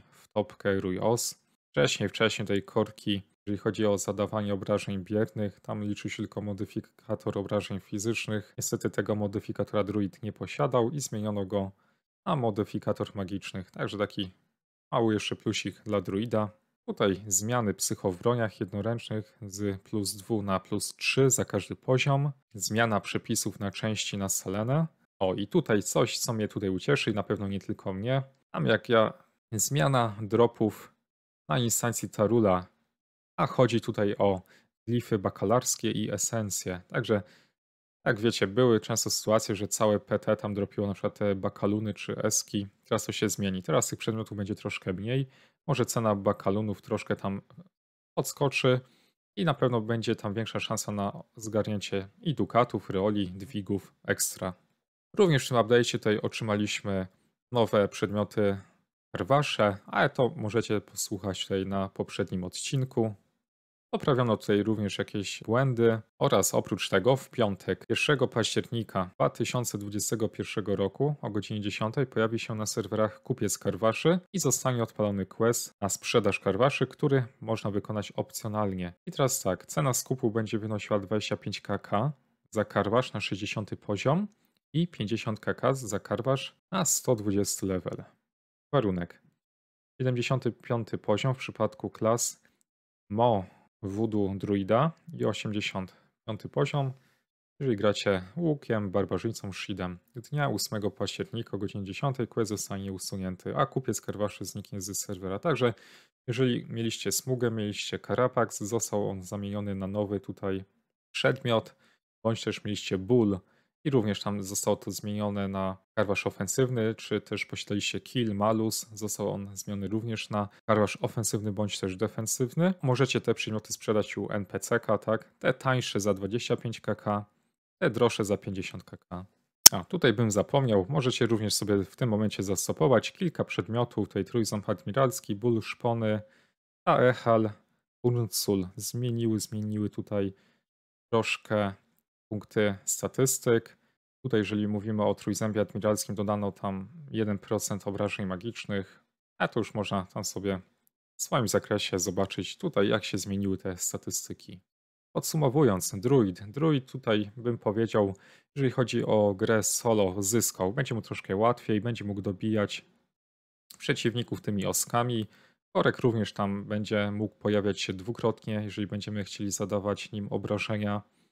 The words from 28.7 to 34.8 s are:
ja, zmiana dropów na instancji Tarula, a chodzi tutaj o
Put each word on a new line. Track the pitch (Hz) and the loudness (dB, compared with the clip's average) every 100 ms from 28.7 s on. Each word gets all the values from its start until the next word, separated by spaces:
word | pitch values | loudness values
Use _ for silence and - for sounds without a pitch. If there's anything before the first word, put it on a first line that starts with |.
| 110 - | 2 4
ja, | 113 107 - _ _ - | 4 4 0 _ _ -6
zmiana | 107 - 143 147 131 117 101 | -2 0 2 4 4 2 -2
dropów | 107 110 117 - 107 - - _ _ _ _ _ - | 0 4 4 4 0 0 -14 _ _ _ _ _ -2
na | 143 | 0
instancji | 117 - 120 110 101 | 2 2 0 -2 -4
Tarula, | - 104 117 104 90 92 _ _ _ _ _ _ - | 2 4 6 6 4 0 _ _ _ _ _ _ -2
a | 156 | 0
chodzi | - 123 113 | 4 4 4
tutaj | - 107 104 - | 0 0 0 4
o | 101 92 - - _ _ | 4 2 -4 -20 _ _